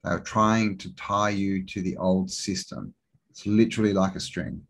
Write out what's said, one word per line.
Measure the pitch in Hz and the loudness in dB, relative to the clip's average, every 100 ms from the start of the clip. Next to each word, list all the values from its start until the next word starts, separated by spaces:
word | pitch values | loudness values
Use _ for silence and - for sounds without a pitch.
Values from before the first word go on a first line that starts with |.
They | - | -2
are | 87 | -4
trying | 90 110 107 113 107 95 | -2 2 4 4 2 -2
to | 92 | -10
tie | - - 101 104 | -12 -4 0 0
you | 101 98 98 | 0 -2 -2
to | 92 101 | -4 -6
the | 92 - | -4 0
old | 92 92 92 | 2 2 0
system. | - - 92 - - 95 - _ _ _ | -6 -6 -6 -8 -12 -12 -16 _ _ _
It's | - 101 | -8 2
literally | 107 110 - 107 | 4 4 4 2
like | 98 95 | 4 2
a | - | 0
string. | - - 62 64 | -8 -6 -8 -10